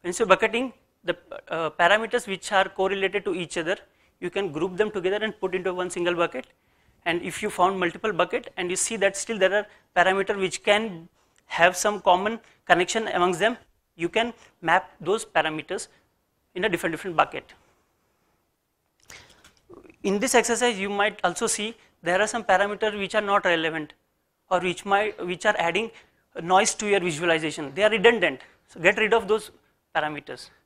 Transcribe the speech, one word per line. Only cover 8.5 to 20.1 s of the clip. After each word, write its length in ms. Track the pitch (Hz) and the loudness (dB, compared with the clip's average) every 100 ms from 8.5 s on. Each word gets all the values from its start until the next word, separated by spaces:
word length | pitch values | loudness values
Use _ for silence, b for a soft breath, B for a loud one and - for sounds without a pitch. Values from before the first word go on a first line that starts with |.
| - | -8
and 140 | 180 | -6
you 60 | 180 | -2
see 200 | - 226 | -4 0
that 200 | 196 196 | 0 0
still 220 | - 220 | -8 0
there 140 | 190 | 2
are 140 | 202 302 b b - | 2 -2 b b 2
parameter 420 | 180 190 190 202 | 2 2 0 0
which 240 | 190 - | -2 -2
can 460 | - 208 226 170 165 _ _ _ _ | 2 2 2 -10 -16 _ _ _ _
have 300 | - 175 180 | 4 4 4
some 240 | 214 208 | -2 2
common 380 | 190 180 202 226 b b | 4 4 2 -4 b b
connection 440 | - 175 180 226 220 | 2 4 4 0 -2
amongst 320 | - 180 170 | 2 2 2
them, 160 | 208 240 _ _ _ - | 0 -2 _ _ _ -6
you 120 | 170 | -2
can 240 | 220 240 - b _ | 0 -2 -4 b _
map 260 | 165 175 185 _ | 2 2 0 _
those 240 | 160 214 | -4 -2
parameters 640 | 220 165 156 156 147 190 - b b _ _ _ _ | 0 0 0 -4 -8 -10 -10 b b _ _ _ _
in 100 | 180 | -4
a 40 | 208 | -2
different, 240 | 170 180 | -2 -4
different 240 | 156 196 156 | -6 -6 -2
bucket. 360 | 151 147 - - _ _ _ _ _ _ _ _ _ _ _ _ _ _ _ B B B B _ _ - - - | -2 -4 -14 -20 _ _ _ _ _ _ _ _ _ _ _ _ _ _ _ B B B B _ _ -20 -20 -6
In 160 | 202 | -2